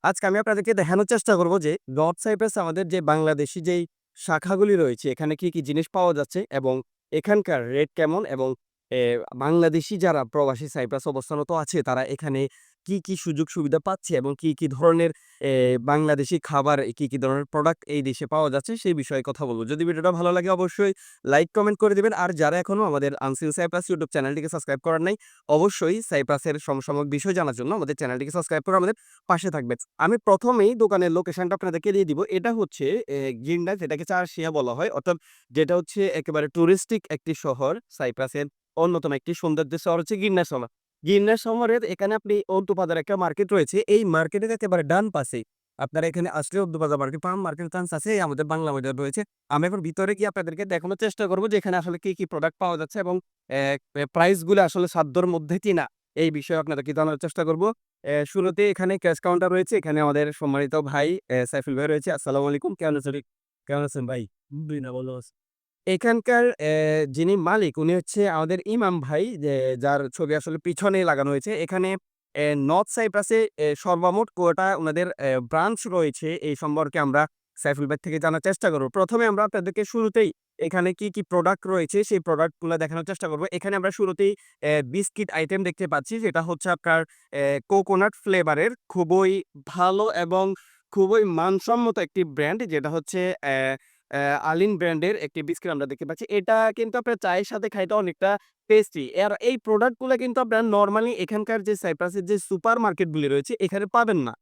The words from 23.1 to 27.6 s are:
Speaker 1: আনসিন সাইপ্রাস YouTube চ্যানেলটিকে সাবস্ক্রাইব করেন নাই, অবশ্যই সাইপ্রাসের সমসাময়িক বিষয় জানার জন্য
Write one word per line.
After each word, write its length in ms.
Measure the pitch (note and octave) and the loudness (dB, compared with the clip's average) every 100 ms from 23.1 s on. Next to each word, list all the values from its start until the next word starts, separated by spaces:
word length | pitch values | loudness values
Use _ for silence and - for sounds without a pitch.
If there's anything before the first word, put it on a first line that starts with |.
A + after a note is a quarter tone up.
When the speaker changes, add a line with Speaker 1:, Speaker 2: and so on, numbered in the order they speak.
| C#3 | -2
Speaker 1:
আনসিন 340 | C3+ C3+ D#3 | -4 -2 -4
সাইপ্রাস 320 | D3 F3 F3 | -2 -2 -2
YouTube 260 | F3+ F3 D#3 | -2 -4 -2
চ্যানেলটিকে 380 | C3 C3+ D3 D#3 | -2 -2 -4 -6
সাবস্ক্রাইব 320 | E3 - C3+ | -8 -4 -4
করেন 220 | E3 D#3+ | 0 0
নাই, 140 | F3 G#3 - _ - | 0 -2 -8 _ 2
অবশ্যই 540 | D3+ G3 - E3+ G#3+ | 4 4 2 0 0
সাইপ্রাসের 520 | - D3+ C#3+ C#3+ E3+ D3 | 0 -2 0 0 0 -4
সমসাময়িক 500 | - C3+ C3 C#3+ D3 | -4 -4 -2 -4 -2
বিষয় 240 | C#3+ F#3+ | -2 0
জানার 200 | F3+ D#3 | 0 -2
জন্য 200 | A#2+ | -2